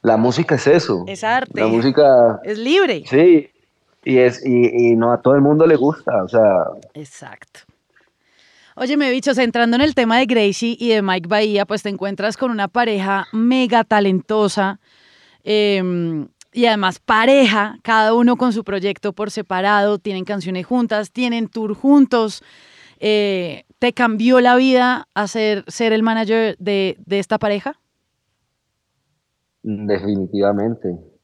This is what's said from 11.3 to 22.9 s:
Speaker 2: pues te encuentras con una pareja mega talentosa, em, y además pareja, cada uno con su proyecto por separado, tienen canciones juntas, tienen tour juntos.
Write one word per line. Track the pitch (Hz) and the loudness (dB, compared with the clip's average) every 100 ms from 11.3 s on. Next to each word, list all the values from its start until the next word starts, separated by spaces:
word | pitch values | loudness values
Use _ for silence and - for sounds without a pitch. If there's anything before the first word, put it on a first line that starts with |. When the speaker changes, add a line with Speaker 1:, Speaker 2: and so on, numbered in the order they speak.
| 208 214 202 196 | -2 0 -2 -2
Speaker 2:
pues | 208 | -4
te | 208 | -6
encuentras | 196 196 196 202 - | -8 -8 -6 -6 -4
con | 254 | -6
una | 220 196 | -4 -4
pareja | 240 240 208 190 196 - | -2 -2 -2 -2 -4 -4
mega | 220 233 262 247 233 220 | -2 0 0 2 0 2
talentosa, | 214 196 190 - 214 202 208 190 202 _ _ _ _ _ _ 190 | 0 2 -2 -2 -2 0 0 -4 -4 _ _ _ _ _ _ -4
em, | 214 208 196 185 175 170 156 - _ _ | -2 0 -2 -2 -4 -4 -6 -10 _ _
y | 240 233 | -2 0
además | 214 190 170 | 0 -2 -4
pareja, | - 220 240 277 247 214 208 - | -2 2 4 4 4 0 -4 -8
cada | - 220 214 | -2 2 2
uno | 233 240 240 | 2 2 2
con | 247 | -2
su | 220 196 | -2 -6
proyecto | 196 196 185 208 | -6 -4 -6 -8
por | 185 214 | -8 -8
separado, | 220 202 185 196 208 202 208 | -8 -6 -4 0 2 2 -2
tienen | 214 190 185 | -4 -8 -8
canciones | 208 180 185 170 | -8 -8 -8 -4
juntas, | 247 233 214 202 | -4 -2 -4 -6
tienen | - 247 233 220 | -6 -4 -4 -6
tour | 226 214 | -8 -8
juntos. | 208 269 285 262 240 220 - _ _ _ _ - | -4 2 4 4 2 -2 -6 _ _ _ _ -20